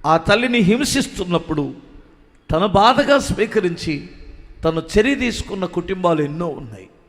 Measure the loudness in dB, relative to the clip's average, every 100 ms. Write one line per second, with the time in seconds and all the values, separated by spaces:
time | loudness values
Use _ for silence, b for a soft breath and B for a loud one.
0 | 2 2 4 2 2 2 4 4 2 -2
1 | -2 -6 -2 -2 -2 -4 -4 -8 -20 -20
2 | -20 _ _ _ -4 0 2 4 6 4
3 | 4 2 2 -2 0 0 -2 -4 -6 -8
4 | -10 -20 -20 -20 -20 -4 -2 -2 0 2
5 | 2 0 -2 -4 -8 -6 -4 -6 -6 -2
6 | 0 2 -2 -4 -6 -8 -14 -16 -20 _